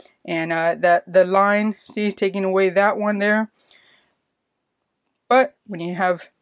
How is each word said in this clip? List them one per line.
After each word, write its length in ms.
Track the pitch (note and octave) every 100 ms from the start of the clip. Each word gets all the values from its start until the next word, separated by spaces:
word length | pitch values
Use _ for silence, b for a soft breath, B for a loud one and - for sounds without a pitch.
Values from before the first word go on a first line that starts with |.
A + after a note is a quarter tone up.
| b _ -
And, 260 | E3 E3
uh, 240 | E3 E3 -
that, 240 | F3 F3 -
the 120 | F3+
line, 520 | F3+ F#3+ G3+ G#3 G#3+ G3+
see, 280 | - G#3+ G#3
taking 320 | - G3 G3
away 260 | F#3+ F#3+ F#3+
that 280 | F3+ G3+ G#3
one 220 | G#3 G#3
there. 320 | G#3 G#3+ A3 b b b b b b b _ _ _ _ _ _ _ _ _ _ -
But 260 | B3+ B3+ _ -
when 120 | F3
you 140 | E3+
have 360 | F3+ F3+ F3 - _